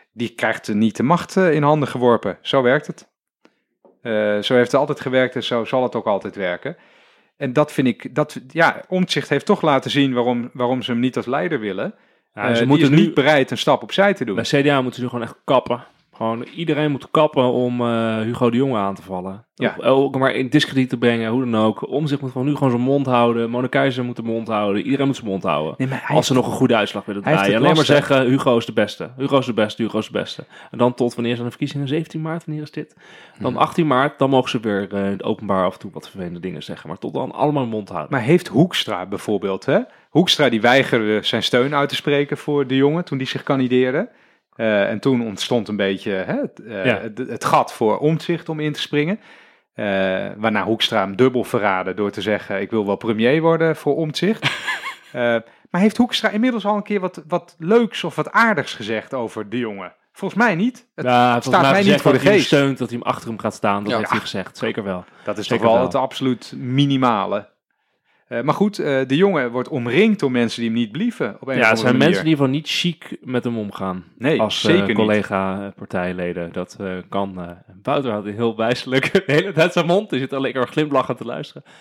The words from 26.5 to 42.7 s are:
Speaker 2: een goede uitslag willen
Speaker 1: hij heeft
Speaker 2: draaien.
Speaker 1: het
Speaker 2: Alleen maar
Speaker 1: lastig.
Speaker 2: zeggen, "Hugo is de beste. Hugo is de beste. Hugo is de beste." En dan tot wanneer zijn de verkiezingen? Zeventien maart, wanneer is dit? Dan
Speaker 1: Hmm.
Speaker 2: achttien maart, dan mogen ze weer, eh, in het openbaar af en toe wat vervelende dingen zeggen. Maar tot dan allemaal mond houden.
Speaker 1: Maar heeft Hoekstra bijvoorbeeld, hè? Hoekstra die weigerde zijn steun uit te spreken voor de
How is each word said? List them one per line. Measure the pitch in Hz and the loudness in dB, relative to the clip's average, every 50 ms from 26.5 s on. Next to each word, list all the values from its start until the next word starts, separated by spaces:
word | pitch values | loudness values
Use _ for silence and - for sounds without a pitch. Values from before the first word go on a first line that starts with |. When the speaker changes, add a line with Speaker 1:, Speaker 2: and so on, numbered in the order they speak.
| 107 | 0
Speaker 2:
een | - | 0
goede | 131 120 117 | 2 2 4
uitslag | 110 104 - - 104 - | 2 0 0 -4 -8 -8
willen | - 98 101 98 | -8 -8 -4 -2
Speaker 1:
hij | 135 | 0
heeft | 156 - - | 2 2 2
Speaker 2:
draaien. | - 107 113 - | 2 2 4 4
Speaker 1:
het | - | 4
Speaker 2:
Alleen | 160 156 139 | 4 4 4
maar | - 147 | 4 4
Speaker 1:
lastig. | 147 - - 139 | 4 4 4 2
Speaker 2:
zeggen, | 131 131 123 | 2 4 4
"Hugo | 135 135 - 135 120 | 2 2 2 2 2
is | 117 - | 2 0
de | - 107 | -2 0
beste. | 113 104 101 - - 85 73 127 | 0 0 -2 -2 -10 -12 -12 -8
Hugo | 127 139 139 139 | -6 -2 2 2
is | 135 127 | 2 2
de | 127 110 | 0 0
beste. | 110 107 104 - - 113 | 0 0 0 0 -4 -4
Hugo | 101 - 107 | -2 -2 -4
is | 107 | -4
de | - | -4
beste." | - 98 92 - - - - _ - - - - | -4 -6 -6 -6 -8 -14 -16 _ -18 -20 -20 -8
En | - | -2
dan | 113 123 123 123 | 0 2 2 2
tot | - 123 120 - | 2 -2 -2 -2
wanneer | - 117 117 123 | -2 -4 -4 -4
zijn | 117 120 | -4 -6
de | 120 | -8
verkiezingen? | - - 147 139 - 143 143 | -6 -6 -6 -6 -4 -6 -4
Zeventien | 127 151 165 160 - - 160 | -4 -4 -4 -4 -6 -8 -8
maart, | 156 160 160 170 - | -8 -6 -8 -8 -8
wanneer | 156 151 151 151 | -10 -10 -10 -10
is | - | -10
dit? | - 156 151 - _ _ - - - - - - _ - | -10 -12 -12 -12 _ _ -20 -20 -20 -20 -20 -20 _ -6
Dan | 104 127 | -6 -4
Speaker 1:
Hmm. | 123 - | 0 0
Speaker 2:
achttien | 147 151 - 180 165 | 0 0 2 0 2
maart, | 151 127 127 139 151 - - | 4 4 4 2 2 0 0
dan | 139 135 | 2 4
mogen | 139 131 123 - | 4 2 2 2
ze | - 113 | -2 -4
weer, | 110 110 101 98 101 92 101 | -2 -2 -2 -2 -2 -2 -4
eh, | 98 98 | -2 -2
in | 98 | -2
het | 101 92 - | -2 -4 -4
openbaar | - 110 - 107 98 98 95 90 | -4 -4 -4 -2 -2 0 2 2
af | 95 - | 0 -2
en | - | -4
toe | - 95 - | -14 -14 -14
wat | 80 - - | -16 -16 -16
vervelende | - 98 90 87 87 87 | -12 -12 -10 -10 -10 -10
dingen | 82 92 87 - - | -10 -10 -10 -10 -12
zeggen. | - - - - - | -14 -14 -14 -12 -14
Maar | 90 | -12
tot | - - 135 139 | -10 -10 -8 -6
dan | 135 131 - | -6 -6 -6
allemaal | - - 131 151 147 139 127 | -4 -2 0 0 0 0 -2
mond | 113 110 107 98 - | -2 -4 -6 -8 -8
houden. | 95 82 73 - | -8 -10 -6 -4
Speaker 1:
Maar | 143 127 | -4 -2
heeft | 110 127 175 175 - | 2 4 2 2 2
Hoekstra | - - 127 180 175 - - - 117 104 87 92 | 2 4 4 4 4 2 -4 -4 -2 -4 -6 -6
bijvoorbeeld, | 98 98 87 - - 104 92 104 98 95 95 - | -6 -8 -6 -2 -2 -2 0 0 -2 -4 -2 0
hè? | - 147 208 254 - - _ _ _ | 2 2 2 0 -2 -12 _ _ _
Hoekstra | - 139 185 - - - 147 123 | 2 4 4 4 4 4 4 4
die | 117 107 | 4 4
weigerde | 104 120 127 139 135 - 131 117 107 107 107 104 90 | 4 6 6 6 4 4 2 2 2 2 0 0 0
zijn | - - 113 - | -2 -2 -2 -2
steun | - 135 123 127 143 151 | 2 2 2 2 2 2
uit | 143 143 139 | 0 0 0
te | - | -2
spreken | - - 151 143 143 143 139 143 | -4 -2 0 0 0 0 -2 -4
voor | - - 151 147 143 139 | -8 -4 -2 -2 -2 0
de | 123 | 0